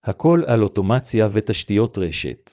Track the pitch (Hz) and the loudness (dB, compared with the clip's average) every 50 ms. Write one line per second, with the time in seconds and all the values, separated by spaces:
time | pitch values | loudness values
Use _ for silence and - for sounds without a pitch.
0 | _ - - _ - 160 170 170 165 - 120 113 107 98 - 104 95 95 117 131 | _ -8 -8 _ 2 2 2 2 2 2 2 2 2 0 0 -2 0 0 0 0
1 | 127 - - 113 110 107 101 110 107 - 107 - - - 101 101 113 113 - 101 | -2 -2 0 0 0 2 0 -2 -2 -2 -6 -6 -4 -2 0 0 0 0 -2 -4
2 | 92 85 78 - - 67 58 - _ _ | -6 -6 -6 -6 -8 -10 -10 -12 _ _